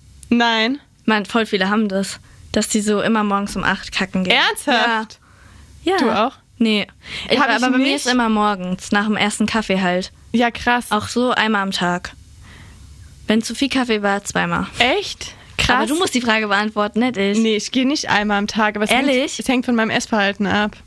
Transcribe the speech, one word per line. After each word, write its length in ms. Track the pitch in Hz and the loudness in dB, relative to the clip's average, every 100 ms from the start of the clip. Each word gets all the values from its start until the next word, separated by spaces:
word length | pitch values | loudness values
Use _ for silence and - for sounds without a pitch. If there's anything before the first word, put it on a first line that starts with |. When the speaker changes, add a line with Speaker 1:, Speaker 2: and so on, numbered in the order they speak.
| - - - | -20 -20 0
Speaker 1:
Nein. 500 | 240 233 226 220 285 - _ - | 2 2 2 0 -2 -8 _ 0
Speaker 2:
Man, 180 | 214 196 | 0 0
voll 200 | 233 220 | -2 0
viele 240 | 196 190 | 0 0
haben 180 | 214 214 | 0 0
das, 300 | 190 196 - - - - | -2 -4 -8 -16 -20 -4
dass 160 | 214 214 | -2 0
die 120 | 214 | 0
so 180 | 208 202 | 2 0
immer 240 | - 220 | 2 0
morgens 320 | 208 196 202 196 | 0 -2 -2 -2
um 80 | |
acht 280 | - 190 - | -2 -2 -4
kacken 320 | - 190 185 | -6 -4 -2
gehen. 100 | 185 | 2
Speaker 1:
Ernsthaft? 840 | 247 359 415 - 240 220 226 220 - - - - - - - | 2 2 0 0 2 2 0 -4 -12 -20 -20 -20 -20 -20 -8
Speaker 2:
Ja. 80 | - | -2
Ja. 40 | 370 | 2
Speaker 1:
Du 120 | 247 | 2
auch? 220 | 185 240 - _ - | 2 0 -2 _ 0
Speaker 2:
Nee. 240 | 226 208 - - - - - | 2 2 -2 -10 -14 -12 0
Ich, 100 | 247 | 2
Speaker 1:
Hab 80 | 269 | 4
ich 60 | 220 | 4
Speaker 2:
aber 160 | 254 | 2
bei 60 | 254 | 2
mir 60 | |
Speaker 1:
nicht. 220 | 269 285 247 | 2 0 0
Speaker 2:
ist 0 | |
immer 220 | 247 226 | 2 2
morgens, 640 | 214 208 196 180 185 - | 2 2 0 -4 -6 0
nach 140 | 208 214 | 0 2
dem 100 | 208 | 0
ersten 300 | 208 - 214 | 0 0 0
Kaffee 340 | 226 214 190 | 0 0 0
halt. 320 | 185 180 185 - - | 0 0 -4 -12 -4
Speaker 1:
Ja, 180 | 226 240 | 0 0
krass. 360 | 233 240 240 - | 0 0 0 0
Speaker 2:
Auch 180 | 208 202 | -4 -2
so 220 | 240 247 | -2 0
einmal 300 | - 214 208 | 2 2 0
am 100 | 190 | 0
Tag. 400 | 190 175 175 - - - - - - - - - - - - - | -2 -2 -2 -6 -16 -20 -20 -20 -20 -20 -20 -20 -20 -20 -14 0
Wenn 160 | 220 | 0
zu 120 | - | 0
viel 140 | 226 277 | -4 -2
Kaffee 340 | 269 247 214 | -2 0 0
war, 200 | 202 202 | 0 -2
zweimal. 420 | - 180 175 175 190 - | -2 -4 -2 -2 -4 -2
Speaker 1:
Echt? 560 | 240 370 370 - - - - - | 0 0 -4 -10 -14 -16 -12 -4
Krass. 180 | - 254 | 0 0
Speaker 2:
Aber 100 | 262 | 0
du 100 | 311 | 0
musst 160 | 370 | 0
die 60 | 247 | 0
Frage 280 | 233 220 214 | 0 0 0
beantworten, 520 | 202 214 208 208 214 | 0 0 -2 -2 0
nicht 160 | 247 240 | 0 0
ich. 220 | 196 208 | 0 2
Speaker 1:
Nee, 180 | 226 214 | 2 0
ich 140 | - | 0
gehe 140 | 254 262 | 0 0
nicht 220 | 294 - | 0 0
einmal 300 | 202 208 202 | -2 0 0
am 80 | 208 | -2
Tag, 300 | 214 214 208 | 0 0 0
aber 80 | |
es 60 | 214 | 0
Speaker 2:
Ehrlich? 260 | 233 285 254 | 2 2 0
Speaker 1:
hängt, 220 | 294 - | 0 -4
es 80 | 226 | -2
hängt 160 | 254 240 | 0 2
von 80 | |
meinem 160 | 233 220 | 0 2
Essverhalten 560 | - - 220 202 196 196 | -2 0 0 0 0 0
ab. 300 | 196 208 - | 2 0 -4